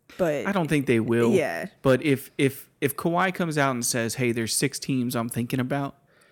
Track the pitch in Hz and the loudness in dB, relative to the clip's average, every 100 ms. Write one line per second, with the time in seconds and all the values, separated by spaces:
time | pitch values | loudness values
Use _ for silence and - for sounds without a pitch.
0 | _ - 175 143 101 202 156 156 135 117 | _ -4 -2 0 -2 -2 0 0 2 2
1 | 110 117 120 190 131 82 82 _ 139 127 | 2 2 4 4 2 -4 -8 _ 2 4
2 | 151 131 - - 139 - - - 135 - | 4 0 -2 0 0 -2 -14 -4 -4 -2
3 | 175 170 190 180 170 151 139 123 120 127 | -2 0 0 -2 -2 0 0 0 -2 -2
4 | 113 - 123 117 113 - 143 - - 131 | -2 -2 0 0 -2 -2 -2 -4 -4 -2
5 | 123 123 117 117 120 139 123 139 139 - | -2 -2 -4 -4 -4 -2 -2 -4 -4 -10
6 | _ _ _ | _ _ _